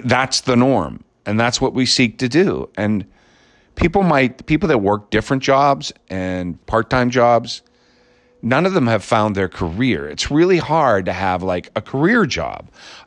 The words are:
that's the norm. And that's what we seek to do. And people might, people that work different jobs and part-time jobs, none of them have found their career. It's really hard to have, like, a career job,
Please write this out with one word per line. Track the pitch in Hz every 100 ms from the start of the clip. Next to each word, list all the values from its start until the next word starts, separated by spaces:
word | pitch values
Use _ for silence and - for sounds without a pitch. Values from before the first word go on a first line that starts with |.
| 123
that's | 123 131 -
the | - 120
norm. | 131 120 73 53 - _ -
And | 107
that's | 120 -
what | 131
we | 135 120
seek | - 120 -
to | 127
do. | 143 190 71 - -
And | 104 104 - _ _ _ _ _ _ -
people | 175 202
might, | 185 143 127 - -
people | 156 165
that | 131
work | 98 104 -
different | 107 - 135
jobs | - 135 143 - - - _
and | 92 92 90 90 78 -
part-time | 113 113 131 123
jobs, | 123 120 117 117 - - _ _ _ _ _ _ _
none | 117 131 190
of |
them | 190 117
have | 110
found | - 113 107 98
their | 92
career. | - 87 87 131 85 71
It's | 73 -
really | 147 180 175
hard | 123 160 139 98 95
to |
have, | 92 95 92
like, | 92 90 - -
a |
career | - 135 165 240 156
job, | - 65 50 - - - -